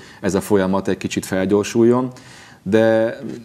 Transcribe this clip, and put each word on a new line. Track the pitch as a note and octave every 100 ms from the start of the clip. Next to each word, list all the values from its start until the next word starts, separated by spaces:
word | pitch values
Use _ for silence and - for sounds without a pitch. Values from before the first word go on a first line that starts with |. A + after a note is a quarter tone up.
| - -
ez | G2+
a | F#2
folyamat | - G#2 F#2 G2 F#2+
egy | F#2
kicsit | F#2+ - -
felgyorsuljon, | F#2+ F#2+ G2+ G2+ A#2 A#2 B2 B2+ B2+ - - - -
de | F#2 A2 A2+ A2 A2+ B2 A2 B2